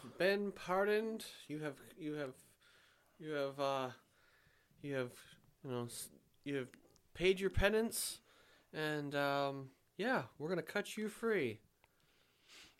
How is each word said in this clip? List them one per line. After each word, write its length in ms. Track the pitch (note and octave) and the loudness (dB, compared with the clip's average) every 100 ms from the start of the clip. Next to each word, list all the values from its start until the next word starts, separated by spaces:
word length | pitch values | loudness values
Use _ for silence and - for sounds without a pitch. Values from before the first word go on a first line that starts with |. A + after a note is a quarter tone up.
| A#2+ - | -4 0
been 320 | F3+ G3+ G3+ | 2 4 0
pardoned. 720 | F#3+ - F#3 G3+ G#3+ A3 A3 - - - | -4 0 2 4 4 2 -4 -8 -12 -8
You 120 | D3+ | -6
have, 140 | D3+ C3+ - - | -6 -8 -14 -10
you 160 | D#3 | -6
have, 180 | D3+ C3+ B2+ - _ - - - _ _ - | -4 -4 -8 -20 _ -20 -20 -20 _ _ -14
you 140 | D#3 | -6
have, 280 | D3 C#3 C#3 | -2 -2 0
uh, 280 | C#3 C3+ B2+ - _ _ _ _ _ _ _ _ | 2 2 0 -6 _ _ _ _ _ _ _ _
you 120 | C#3+ C3+ | -4 -2
have, 160 | B2 - - - - _ | -2 -6 -20 -20 -20 _
you 60 | C#3 | -6
know, 140 | B2 | -4
s-, 240 | A#2+ - - - _ _ | -4 -8 -12 -16 _ _
you 120 | C#3+ C#3 | -4 -4
have 120 | B2 - - - _ | -4 -10 -20 -20 _
paid 240 | - F3+ F#3 | 2 4 4
your 120 | F#3+ | 2
penance, 680 | - G3 G#3+ A3+ - - - _ - - - _ | 4 6 6 2 0 -4 -6 _ -20 -20 -20 _
and, 400 | D#3 D3+ D3+ C#3+ | -4 0 0 0
um, 540 | C#3+ C#3+ C#3 C#3 C#3 C3+ - _ - | 2 2 4 2 -2 -8 -16 _ -4
yeah, 240 | A3 A#3+ B2 - | 0 0 0 -6
we're 100 | D3+ | -2
gonna 140 | F3+ | -2
cut 340 | E3 G#3 G3 - | 0 -2 -2 -2
you 120 | G#3+ | -4
free. 520 | - A3+ G3+ B2 G#2 _ _ _ _ _ _ _ _ - - - | -2 2 4 2 -2 _ _ _ _ _ _ _ _ -20 -20 -20